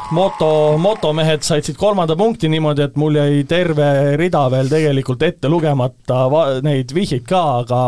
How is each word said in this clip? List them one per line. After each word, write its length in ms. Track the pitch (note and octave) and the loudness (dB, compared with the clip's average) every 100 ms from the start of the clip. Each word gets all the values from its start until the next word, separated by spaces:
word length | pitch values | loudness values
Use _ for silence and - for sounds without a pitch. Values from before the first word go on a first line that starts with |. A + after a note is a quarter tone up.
| - | -4
Moto-, 640 | E3 F#3+ - D#3 D#3 D3+ D#3 | -2 0 0 0 2 2 2
motomehed 640 | F#3+ A3 D#3+ D#3 D#3+ D#3 | 0 0 -2 -2 0 0
said 220 | - D3+ D3+ | 0 -2 -4
siit 100 | C#3 | -2
kolmanda 400 | G3+ G3+ E3 D#3+ | 0 0 0 0
punkti 320 | A3 - D#3+ | 0 0 0
niimoodi, 380 | D#3+ D3+ D3 C#3+ | 0 0 0 -2
et 100 | C#3+ | 0
mul 220 | D#3 D3 | 0 2
jäi 240 | C#3+ C#3+ | 2 0
terve 720 | C#3 E3+ F3 D3+ C#3+ C#3 C#3+ D3 | 0 0 0 0 2 2 2 0
rida 300 | F3+ D#3+ C3 | 0 0 0
veel 200 | C3 C3+ | 0 0
tegelikult 520 | D#3 D#3 C3+ C3 B2 D#3+ | 2 2 0 -2 -2 -2
ette 240 | E3+ C3 | -2 0
lugemata 720 | E3+ D#3 C#3 B2+ - - B2+ C3 | 0 0 0 -2 -4 -4 0 2
va-, 140 | D#3 C#3+ C3 | 2 2 0
neid 300 | D3 C3+ B2 | 0 -2 -2
vihjeid 320 | D#3 G3+ B2+ - | -4 -2 -4 -2
ka, 140 | F#3 D#3 A#2+ | 0 0 0
aga, 240 | A#2+ B2 | -2 0